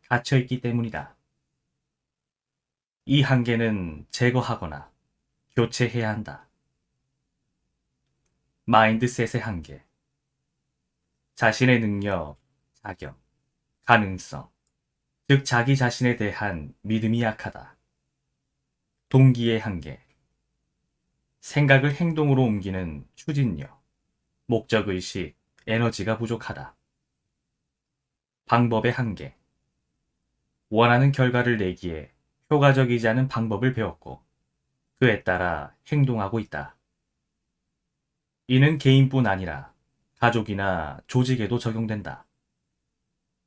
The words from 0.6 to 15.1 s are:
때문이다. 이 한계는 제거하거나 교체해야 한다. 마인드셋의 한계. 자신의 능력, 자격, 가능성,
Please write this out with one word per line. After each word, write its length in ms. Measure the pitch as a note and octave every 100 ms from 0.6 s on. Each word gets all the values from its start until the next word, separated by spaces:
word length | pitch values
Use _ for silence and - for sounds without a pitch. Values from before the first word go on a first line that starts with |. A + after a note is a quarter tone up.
때문이다. 540 | A#2+ A#2+ A#2 D#2+ C#2+ _ _ _ _ _ _ _ _ _ _ _ _ _ _ _ _ _ _ _ -
이 160 | C#3
한계는 840 | C#3 B2+ A#2+ A#2 A2+ G#2+ E2+ D#2 -
제거하거나 800 | - A#2+ B2 A#2 A#2 E2 D2 - _ _ _ _ _ _ -
교체해야 520 | A#2 - A#2+ A#2 A2
한다. 380 | G#2+ G#2+ - _ _ _ _ _ _ _ _ _ _ _ _ _ _ _ _ _ _ _ _ _ _ -
마인드셋의 760 | A2 A2 A2+ B2 - A2+ A#2+
한계. 420 | A2+ F2+ D#2+ C#2 _ _ _ _ _ _ _ _ _ _ _ _ _ _ _ -
자신의 440 | A#2 G#2+ B2+ A#2+
능력, 580 | A2 G2+ G2+ F#2 D2+ C#2+ _ _ _ _
자격, 440 | G#2 F#2 D2 C2+ _ _ _ _ _ _ -
가능성, 640 | A#2 G2+ F#2 - C#2 C#2 _ _ _ _ _ _